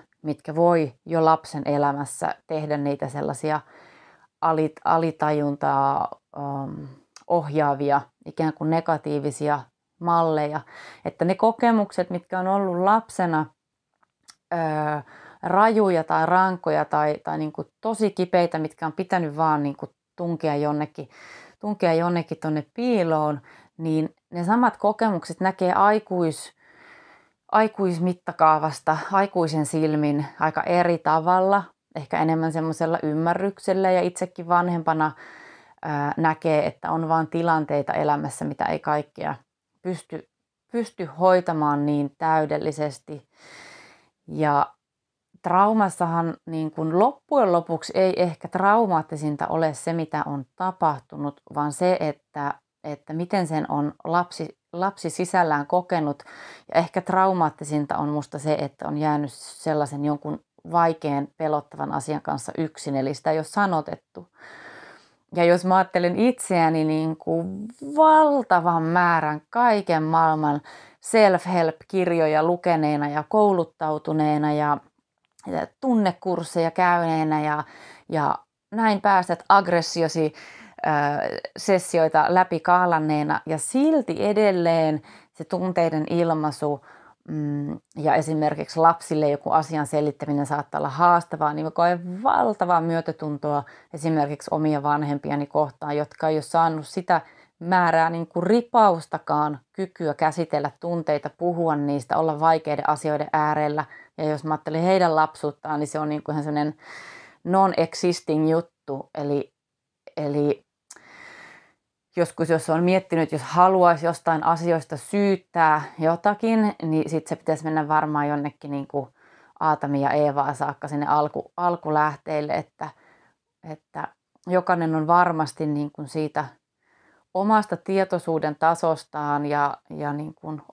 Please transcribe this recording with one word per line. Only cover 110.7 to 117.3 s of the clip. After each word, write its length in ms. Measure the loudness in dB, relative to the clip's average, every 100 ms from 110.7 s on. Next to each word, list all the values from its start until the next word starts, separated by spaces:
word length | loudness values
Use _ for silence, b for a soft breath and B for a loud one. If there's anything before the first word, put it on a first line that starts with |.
| _ _ -20 B B B B B B B B _ _ _ -2
joskus, 340 | -2 -2 0
jos 200 | 0 2
on 140 | 2
miettinyt, 480 | 4 2 2 0 0
jos 100 | -2
haluaisi 640 | -4 4 6 6 4 4 0
jostain 380 | -2 0 0
asioista 540 | 2 0 2 0 -2 -12
syyttää 840 | -4 0 2 0 -2 2 4 4 0 -2
jotakin, 760 | 0 2 0 0 0 2 2 0
niin 280 | -2 0 0
sit 180 | -4
se 80 | -4